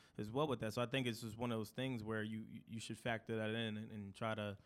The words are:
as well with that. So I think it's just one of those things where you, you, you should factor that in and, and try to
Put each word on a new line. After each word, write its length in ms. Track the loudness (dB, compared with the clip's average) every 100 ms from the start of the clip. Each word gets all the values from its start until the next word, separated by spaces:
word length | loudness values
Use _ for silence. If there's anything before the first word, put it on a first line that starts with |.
| -12 -6
as 140 | 0
well 160 | 2 4
with 140 | 2
that. 120 | 2
So 80 | 2
I 60 | 2
think 180 | 2 2
it's 160 | 0
just 160 | -4 -2
one 140 | 0
of 80 | 0
those 100 | 0
things 340 | -2 -2 0
where 200 | 0 0
you, 160 | 0 -2 -6
you, 100 | -10 -8
you 120 | -6
should 180 | -4 -2
factor 380 | 0 0 0 0
that 140 | 2
in 280 | 2 0 -2
and, 140 | -4
and 240 | -6 -6 -2
try 180 | 0
to 240 | 2 0 -2